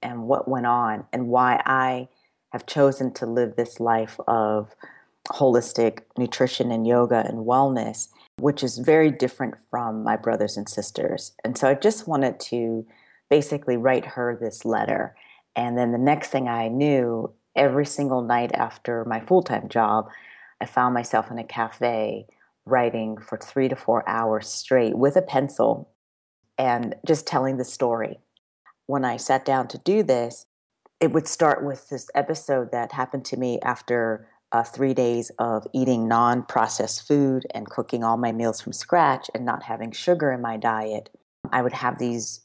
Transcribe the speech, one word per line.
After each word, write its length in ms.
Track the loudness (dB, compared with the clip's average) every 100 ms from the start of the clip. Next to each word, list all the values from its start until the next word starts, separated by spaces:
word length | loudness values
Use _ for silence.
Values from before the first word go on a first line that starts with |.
and 260 | -10 -6 0
what 180 | 0 0
went 200 | 0 2
on 400 | 2 2 -2 -4
and 180 | -4 2
why 340 | 4 4 4
I 440 | 2 2 2 -2 -8 _ _ _ _
have 140 | -12 -4
chosen 440 | 4 4 4 -4
to 100 | -4
live 320 | -2 0 0 0
this 240 | -4 0
life 400 | 0 2 0 -4 0
of 480 | 2 2 0 -4 -14 -20 -20 _ _ -8
holistic 680 | 2 4 4 2 0 0 0 -10 -4
nutrition 520 | -4 0 0 0 -2
and 160 | 0 2
yoga 380 | 4 4 2 0
and 200 | -4 0
wellness, 600 | 4 4 2 -4 -6 -12 _ _ -2
which 260 | -2 0
is 140 | -4 -2
very 340 | 4 6 6
different 440 | 2 -2 -2 -6 -8 -8
from 340 | -6 -4 -4
my 120 | -2 0
brothers 420 | 0 0 -2 -4
and 100 | -8
sisters." 640 | -8 -8 -4 -4 -4 -10 _
And 140 | -6 0
so 140 | 2
I 40 |
just 320 | 4 2 0 -2
wanted 320 | 0 0 -2 -6
to 320 | -2 -2 -4 -8 _ _ _ 2
basically 480 | 2 2 -4 -2 2
write 260 | 2 2
her 320 | -2 -4 -4 -4
this 280 | -6 -6 -2
letter. 500 | 0 0 -2 -4 -10 -20 -20 _ -6
And 220 | -2 0
then 140 | 0
the 60 | 2
next 320 | 2 2 0
thing 160 | -4 -2
I 200 | -2 -2
knew, 640 | 0 2 2 2 -2 -6 _ _
every 320 | 2 2 2 -2
single 360 | -2 -2 0
night 280 | 0 0 0
after 500 | -2 -4 -6 -6 -4
my 160 | -4 -4
full-time 480 | 2 2 4 -4 -2
job, 420 | 2 2 2 -2 -10 -20 -20 -18 -12
I 60 | -4
found 280 | 2 2
myself 360 | 0 0 -2 -2
in 80 | -6
a 60 |
cafe 840 | -8 -6 -6 -2 0 0 -2 -4 -10 _ _ _ 0
writing 500 | 2 2 0 -6 -8
for 220 | -10 -12
three 300 | -4 0 0
to 80 | 0
four 300 | 0 0 0
hours 400 | -2 0 0 -4
straight 500 | -8 2 4 4 2
with 180 | 4 4
a 60 |
pencil 680 | 2 0 0 0 0 0 -6 _ _ _ _ _ _ -2
and 380 | 0 0 -2 -4 0
just 200 | 0 0
telling 300 | 0 0 -2
the 80 |
story. 560 | -4 -2 -2 0 -4 -8 _ _ _ _ _ _ -4
When 180 | -2
I 120 | -2 -2
sat 280 | 0 0
down 240 | 2 0 0
to 100 | -4
do 240 | 0 2
this, 440 | 4 2 0 -6 -20 _ _ _ _ -2
it 120 | 2
would 140 | 2 0
start 380 | 2 2 2
with 240 | -2 -8 -10
this 220 | -12 -4
episode 580 | -2 -2 -4 -2 -2 0
that 200 | -4 -4
happened 320 | -6 -6 -6 -6
to 100 | -4
me 240 | -2 -2
after, 680 | -2 -4 -2 0 0 -4 -10 _ -2
uh, 120 | -2
three 280 | 0 0 0
days 380 | 2 2 0 -4 -4
of 280 | -2 -2 -2
eating 360 | -2 0 2 2
non-processed 960 | 4 4 2 0 0 0 0 -4 -4 0
food 380 | 2 2 0 -4
and 160 | -10 -10
cooking 320 | -8 -6 -2
all 120 | 0 0
my 160 | 0
meals 280 | 0 -2 -2
from 120 | -8
scratch 580 | -8 0 4 4 2 -4
and 100 | -6
not 180 | -4 -4
having 300 | -6 -8 -8
sugar 380 | -4 0 2 2
in 100 | 0
my 140 | -4 -2
diet. 540 | -2 0 -2 -6 -8 _ _ _ -2
I 100 | 0
would 120 | 0
have 240 | 0 -4 -2
these 420 | -2 -2 -6 -12